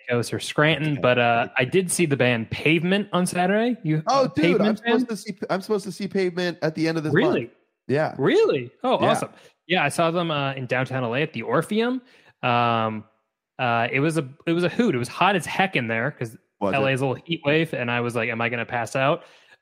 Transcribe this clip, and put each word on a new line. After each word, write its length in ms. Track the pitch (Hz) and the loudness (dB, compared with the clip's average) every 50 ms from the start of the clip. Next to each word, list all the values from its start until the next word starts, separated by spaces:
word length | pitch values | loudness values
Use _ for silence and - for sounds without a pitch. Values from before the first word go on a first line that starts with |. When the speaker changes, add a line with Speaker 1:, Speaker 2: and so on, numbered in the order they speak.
| - | -4
Speaker 1:
Caicos 240 | - 123 120 110 - | -2 -2 -2 -2 -2
or 80 | - 104 | -4 -6
Scranton, 520 | - - - - 151 156 160 143 156 156 147 | -6 -6 0 2 2 2 2 0 0 -2 -2
Speaker 2:
Okay. 60 | 127 | 0
Speaker 1:
but, 180 | - 123 123 123 | 2 2 4 4
uh, 300 | 120 117 117 117 127 127 - | 4 4 4 2 0 -2 0
I 80 | 131 127 | -2 -2
did 260 | 127 - 190 190 170 | 2 2 0 0 0
see 140 | - - 175 | 0 0 0
the 140 | 151 139 120 | 0 2 2
band 320 | 127 123 123 113 110 - | 2 2 2 0 -2 -4
Pavement 580 | - - - 147 160 170 156 180 190 202 202 202 - | -6 -2 0 2 2 2 2 2 0 0 -2 -2 -2
on 100 | 180 180 | -2 -2
Saturday. 540 | 180 - 180 180 180 202 214 226 247 240 - - | 0 0 0 0 2 2 2 2 0 -2 -2 -2
You 200 | 156 156 156 156 - | -2 -2 0 0 0
Speaker 2:
Oh, 160 | 262 277 262 | 2 2 2
Speaker 1:
a 20 | - | 2
Speaker 2:
dude, 320 | - 302 311 175 185 - | 2 2 2 4 4 4
I'm 140 | 208 214 220 | 4 2 2
Speaker 1:
Pavement 40 | - - | 0 0
fan? 160 | 233 233 254 | 0 2 2
Speaker 2:
supposed 80 | 254 - 220 190 - | 0 0 -4 -10 -8
to 80 | - 185 | -10 -10
see, 60 | - - - | -8 -4 -4
I'm 140 | 156 190 190 | -4 -4 -2
supposed 220 | - 214 196 185 | -2 -2 -2 -2
to 60 | 202 165 | -6 -8
see 140 | - 208 | -8 -8
Pavement 520 | 185 - 196 190 180 170 180 180 175 165 - | -4 -2 -2 -2 -2 -2 -2 -4 -4 -4 -2
at 140 | - 160 156 | -2 -2 -2
the 140 | 160 156 160 | 0 -2 0
end 100 | 165 165 | 0 0
of 60 | 147 | -2
this 100 | 156 139 | 2 2
Speaker 1:
Really? 260 | 156 147 156 - 156 117 | 4 4 4 2 0 -4
Speaker 2:
month. 80 | - _ _ _ _ _ _ _ - | -6 _ _ _ _ _ _ _ -2
Yeah. 260 | 123 147 156 135 - - | -2 0 0 -2 -2 -2
Speaker 1:
Really? 520 | 131 185 277 403 453 370 185 139 120 120 _ _ - | 0 2 4 4 4 4 2 -2 -4 -8 _ _ -2
Oh, 160 | 254 240 - | 0 0 2
Speaker 2:
Yeah. 100 | - 202 - | 2 2 2
Speaker 1:
awesome. 180 | - - - - - - - _ _ _ - | 0 -2 -8 -10 -18 -20 -20 _ _ _ -2
Yeah, 140 | 170 185 151 | 0 2 2
I 40 | 143 | 0
saw 220 | - - 170 165 | 2 2 0 2
them, 200 | 165 180 170 165 | 2 0 0 0
uh, 220 | 151 143 139 139 135 | -2 -2 -2 -4 -4
in 140 | 135 131 | -6 -4
downtown 360 | 120 131 127 131 - 127 131 127 | -2 -2 -2 -2 -2 -4 -4 -2
L 120 | 113 117 | -2 -2
A 80 | 135 156 | -2 -2
at 100 | 151 - | -2 -4
the 80 | 113 | -8
Orpheum. 600 | 113 113 127 160 165 - 214 214 226 247 254 254 - _ _ _ _ _ _ - - | -6 0 0 0 0 0 0 0 0 0 -2 -4 -8 _ _ _ _ _ _ -4 0
Um, 600 | 123 120 120 120 117 117 113 110 110 107 107 104 _ _ _ _ _ _ _ _ _ _ - | 2 2 4 4 2 2 2 0 -2 -4 -6 -12 _ _ _ _ _ _ _ _ _ _ -4
uh, 300 | 131 123 117 117 117 120 | -2 0 0 0 0 0
it 100 | - 135 | 0 0
was 180 | 143 165 156 160 | 0 0 0 -2
a, 100 | 147 127 131 _ - | -4 -6 -10 _ -4
it 60 | 165 165 | -2 0
was 120 | 175 175 | 0 0
a 40 | 170 | -2
hoot. 260 | - - 247 226 147 | 0 0 0 2 2
It 40 | 120 | 0
was 100 | 120 - | -2 -4
hot 260 | - - 175 190 208 | 0 2 2 2 2
as 120 | 180 - | 2 -2
heck 300 | - - - 190 185 - | -4 -2 0 0 0 0
in 120 | 151 123 113 | -2 -2 -2
there 220 | 113 113 120 120 | -2 -2 -2 -4
'cause 260 | - - 123 110 117 - _ _ _ - | -4 -6 -8 -10 -10 -14 _ _ _ -4
Speaker 2:
Was 140 | 101 98 - | -2 0 0
Speaker 1:
L 120 | 139 135 | 2 2
A 40 | 135 | 2
Speaker 2:
it? 40 | 135 | 0
Speaker 1:
is 60 | 123 139 | 0 0
a 40 | |
little 160 | 135 123 - - | -2 -4 -4 -6
heat 200 | - 165 - - | -8 -6 -4 0
wave, 300 | 143 151 160 165 156 - | 0 2 2 0 0 -4
and 160 | 127 123 120 | -6 -4 -2
I 100 | 120 120 | -2 -2
was 140 | 120 120 113 | -2 -2 -2
like, 140 | 120 113 120 | -2 -2 -2
"Am 100 | 117 113 | -2 -2
I 80 | 117 117 | -2 -2
gonna 160 | 120 120 113 | -2 -4 -6
pass 320 | - - 117 113 - - | -4 -4 -4 -4 -2 -2
out?" 280 | 139 135 139 165 170 - - - - _ _ - _ | 0 0 0 0 -2 -4 -14 -20 -20 _ _ -16 _